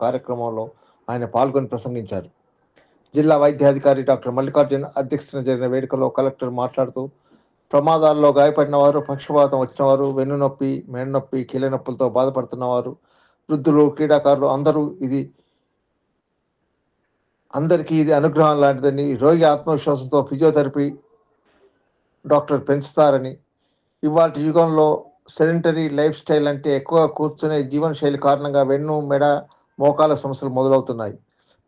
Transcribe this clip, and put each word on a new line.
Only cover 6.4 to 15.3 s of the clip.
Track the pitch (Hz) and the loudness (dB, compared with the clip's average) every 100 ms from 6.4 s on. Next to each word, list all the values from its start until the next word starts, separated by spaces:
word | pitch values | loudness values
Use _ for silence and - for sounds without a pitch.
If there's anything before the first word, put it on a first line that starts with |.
| 127 123 | -8 -6
మాట్లాడుతూ, | 123 - 123 131 139 _ _ _ _ _ _ | -4 -4 -4 -6 -12 _ _ _ _ _ _
ప్రమాదాల్లో | 143 156 160 156 151 147 143 | 0 2 4 2 4 4 4
గాయపడిన | 147 151 143 143 | 4 2 0 4
వారు, | 143 143 143 | 4 2 -4
పక్షపాతం | 139 - 147 139 135 | -10 -2 2 2 0
వచ్చిన | 127 - 139 | -4 -2 2
వారు, | 135 139 135 | 2 0 -2
వెన్నునొప్పి, | 135 143 139 139 135 131 - | -4 -2 -2 -2 -6 -6 -8
మెడ | 123 131 | -10 -4
నొప్పి, | 135 135 131 120 | -6 -4 -8 -6
కీళ్ళ | 131 135 | -4 -4
నొప్పులతో | 131 - 120 123 | -4 -8 -4 -2
బాధపడుతున్న | 123 135 131 117 120 123 | 0 0 -2 -8 -8 -4
వారు, | 123 120 - _ _ _ _ - | -4 -4 -14 _ _ _ _ -6
వృద్ధులు, | 151 151 147 147 | -2 2 4 2
క్రీడాకారులు | 147 151 147 143 139 139 | 2 0 2 4 2 0
అందరూ | 135 151 151 147 - 131 | 0 0 0 -4 -6 -4
ఇది, | 135 139 | -4 -6